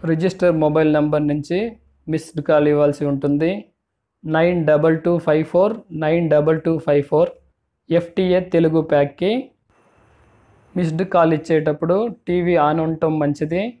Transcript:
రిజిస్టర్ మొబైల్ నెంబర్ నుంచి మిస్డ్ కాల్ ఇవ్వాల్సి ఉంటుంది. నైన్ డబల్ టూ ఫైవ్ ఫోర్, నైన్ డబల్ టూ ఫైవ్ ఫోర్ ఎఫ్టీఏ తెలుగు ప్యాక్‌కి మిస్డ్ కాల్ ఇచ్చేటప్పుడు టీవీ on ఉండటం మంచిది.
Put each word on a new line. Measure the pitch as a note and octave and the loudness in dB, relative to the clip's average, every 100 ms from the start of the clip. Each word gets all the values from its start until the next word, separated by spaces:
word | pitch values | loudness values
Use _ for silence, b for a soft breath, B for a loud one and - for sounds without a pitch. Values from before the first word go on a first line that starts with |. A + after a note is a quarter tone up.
| E3 | -2
రిజిస్టర్ | D#3+ F3+ F3+ F3+ D#3+ | -2 -2 0 0 2
మొబైల్ | D3+ D3+ D#3 D3+ | 2 2 2 2
నెంబర్ | D3+ D3+ D3 | 0 0 0
నుంచి | D3 C#3+ F3 A3+ A3 _ _ - | -4 -4 -4 -4 -10 _ _ -6
మిస్డ్ | D#3 - E3 C#3+ | -6 -6 -10 0
కాల్ | D3+ D3 | 2 4
ఇవ్వాల్సి | D3 D3 C#3+ D3 | 4 2 0 -2
ఉంటుంది. | C#3 C#3+ C#3+ D#3+ G3+ - _ _ _ _ _ | -2 0 0 0 -4 -10 _ _ _ _ _
నైన్ | D#3+ D#3+ E3+ F3+ D3+ | -4 0 2 2 2
డబల్ | D3+ D#3+ D#3+ E3+ | 2 2 0 0
టూ | F3 E3 | -2 0
ఫైవ్ | D#3 D#3 | 0 0
ఫోర్, | F3+ G3+ A3+ - D#3 | 0 0 -2 -12 -6
నైన్ | D#3 E3+ E3+ | -2 0 2
డబల్ | D3+ D3+ D#3+ D#3+ | 2 2 0 0
టూ | E3 D#3 | -4 0
ఫైవ్ | C#3+ C#3 | 0 2
ఫోర్ | D3+ F3 - _ _ _ _ _ | 0 0 -2 _ _ _ _ _
ఎఫ్టీఏ | E3 E3+ - F#3 F3+ F3+ E3+ | -2 -2 -2 0 0 2 2
తెలుగు | E3 D#3+ D#3 | 2 2 2
ప్యాక్‌కి | D3 C#3+ - F3+ A#3+ C4 _ _ _ _ _ _ _ _ _ _ _ _ | 0 0 -2 -4 -4 -6 _ _ _ _ _ _ _ _ _ _ _ _
మిస్డ్ | - E3+ D#3+ F#3 | -4 -4 -4 0
కాల్ | F3+ E3 D#3 | 2 4 2
ఇచ్చేటప్పుడు | D#3 D#3+ D#3 D3 E3 F#3 A#3 F#3+ - | 0 0 0 -4 -2 -2 -2 -8 -4
టీవీ | F3 F3 E3+ D3 | -2 0 2 2
on | D#3 D#3+ | 0 -2
ఉండటం | D#3+ D#3+ D#3 | -2 -2 0
మంచిది. | D3 D3 D3+ E3+ A3 A#3+ | -2 -2 -4 -4 -6 -10